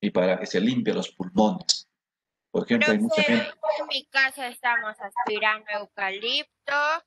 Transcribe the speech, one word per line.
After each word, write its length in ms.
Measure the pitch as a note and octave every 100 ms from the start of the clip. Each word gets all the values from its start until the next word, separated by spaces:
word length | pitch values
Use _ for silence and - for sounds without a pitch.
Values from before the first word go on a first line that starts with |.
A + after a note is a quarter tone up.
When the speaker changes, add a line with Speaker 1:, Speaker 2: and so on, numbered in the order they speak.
Speaker 1:
Y 80 | G#2
para 280 | - F#2 F#2
que 80 | -
se 120 | -
limpie 340 | A2 B2+ A2
los 160 | - F#2+
pulmones. 720 | - F#2 - G#2+ F3+ - - - _ _ _ _ _ _
Por 140 | F#2 -
ejemplo, 260 | - G3+
hay 60 | G#3
mucha 180 | A3+ D#4
Speaker 2:
Profe, 160 | D4+
Speaker 1:
gente 200 | A#3 - - D#4 D4
Speaker 2:
en 80 | D4+
mi 160 | C#4 -
casa 400 | C4+ C4+ C4 B3+
estamos 480 | A#3+ B3+ A#3 A3 G#3+
aspirando 680 | G3+ F#3+ F#3+ G#3+ G#3+ G#3+ G#3+ G#3
eucalipto 920 | G3+ - G3 F#3+ A3 C4+ D4+ _ - C#4+ D4 D#4+